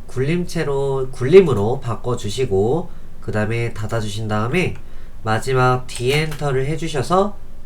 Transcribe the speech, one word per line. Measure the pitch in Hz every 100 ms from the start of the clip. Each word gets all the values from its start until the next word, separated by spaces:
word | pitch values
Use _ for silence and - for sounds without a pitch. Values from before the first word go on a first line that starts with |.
| -
굴림체로, | 123 135 175 175 165 143 139 139 135 -
굴림으로 | - 127 190 170 104 107 135
바꿔주시고 | 120 107 123 113 104 113 127 95 107 160 - - - -
그 | -
다음에 | 107 107 117 117 107
닫아주신 | 101 113 107 101 110
다음에 | 107 117 180 147 - - - - -
마지막 | 110 113 123 131 127 127 -
D | - 123
엔터를 | 147 156 151 147 131 135
해주셔서 | 156 160 135 117 185 202 - - -